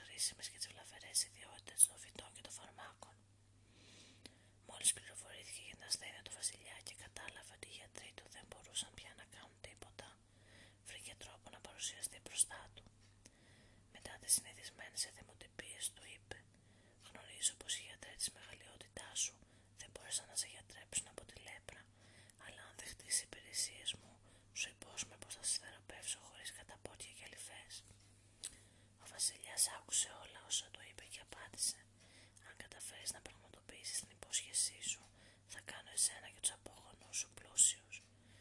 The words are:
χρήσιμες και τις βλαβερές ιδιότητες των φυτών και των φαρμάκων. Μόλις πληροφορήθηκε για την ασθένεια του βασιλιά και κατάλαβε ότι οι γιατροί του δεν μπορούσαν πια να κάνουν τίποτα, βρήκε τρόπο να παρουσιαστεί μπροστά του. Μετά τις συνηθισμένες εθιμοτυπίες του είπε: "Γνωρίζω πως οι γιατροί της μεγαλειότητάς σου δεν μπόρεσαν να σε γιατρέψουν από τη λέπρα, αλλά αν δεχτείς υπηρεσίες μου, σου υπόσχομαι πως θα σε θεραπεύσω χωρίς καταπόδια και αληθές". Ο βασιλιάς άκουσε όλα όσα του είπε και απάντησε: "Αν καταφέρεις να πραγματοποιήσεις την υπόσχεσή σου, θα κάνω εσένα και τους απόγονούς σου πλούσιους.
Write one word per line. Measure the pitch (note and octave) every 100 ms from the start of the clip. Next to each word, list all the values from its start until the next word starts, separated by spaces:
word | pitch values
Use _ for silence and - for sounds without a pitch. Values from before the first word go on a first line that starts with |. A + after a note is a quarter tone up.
χρήσιμες | - - - - -
και | -
τις | -
βλαβερές | - - - - - -
ιδιότητες | - - - - - -
των | -
φυτών | - - -
και | - -
των | -
φαρμάκων. | - - - - - - - - - - - - - - - - - - - - -
Μόλις | - - -
πληροφορήθηκε | - - - - - - -
για | -
την | -
ασθένεια | - - -
του | - -
βασιλιά | - - - - -
και | -
κατάλαβε | - - - - - -
ότι | -
οι | -
γιατροί | - - - -
του | -
δεν | - -
μπορούσαν | - - - - -
πια | - -
να | -
κάνουν | - - - -
τίποτα, | - - - - - - - - - - - -
βρήκε | - - -
τρόπο | - - -
να | - -
παρουσιαστεί | - - - - -
μπροστά | - - - - -
του. | - - - - - - - - - - - -
Μετά | - - -
τις | - -
συνηθισμένες | - - - - - - -
εθιμοτυπίες | - - - - - - - -
του | - -
είπε: | - - - - - - - - - -
"Γνωρίζω | - - - - -
πως | - -
οι | -
γιατροί | - - -
της | - -
μεγαλειότητάς | - - - - - - - -
σου | - - - - - -
δεν | -
μπόρεσαν | - - - -
να | -
σε | -
γιατρέψουν | - - - - - -
από | - -
τη | - -
λέπρα, | - - - - - - - - -
αλλά | - - -
αν | -
δεχτείς | - - - - -
υπηρεσίες | - - - - - - -
μου, | - - - - - -
σου | - -
υπόσχομαι | - - - -
πως | - -
θα |
σε | - -
θεραπεύσω | - - - - - - -
χωρίς | - - -
καταπόδια | - - - - - -
και | -
αληθές". | - - - - - - - - - - - - - - - - -
Ο | -
βασιλιάς | - - - - - - -
άκουσε | - - - -
όλα | - - -
όσα | - -
του | - -
είπε | - -
και | - -
απάντησε: | - - - - - - - - - - - -
"Αν | -
καταφέρεις | - - - - - -
να | -
πραγματοποιήσεις | - - - - - - -
την | - -
υπόσχεσή | - - - - - - -
σου, | - - - - - -
θα | - -
κάνω | - - -
εσένα | - - -
και | -
τους | - -
απόγονούς | - - - - - -
σου | - -
πλούσιους. | - - - - - - - - - -